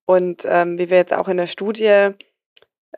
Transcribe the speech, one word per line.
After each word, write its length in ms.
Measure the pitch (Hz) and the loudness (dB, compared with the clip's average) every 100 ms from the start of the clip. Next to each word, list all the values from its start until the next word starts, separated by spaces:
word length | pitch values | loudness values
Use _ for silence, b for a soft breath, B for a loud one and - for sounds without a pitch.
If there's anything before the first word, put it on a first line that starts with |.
| - | 0
Und, 360 | 185 180 175 | 2 2 -4
ähm, 320 | - 175 175 175 | -2 0 0 -2
wie 140 | 175 | 0
wir 60 | 180 | 2
jetzt 160 | 180 | 2
auch 160 | - 185 | -2 -2
in 80 | 180 | -4
der 100 | 175 | -4
Studie, 640 | - 196 220 220 202 202 196 _ _ _ _ _ _ _ | -6 -8 -2 2 4 2 -2 _ _ _ _ _ _ _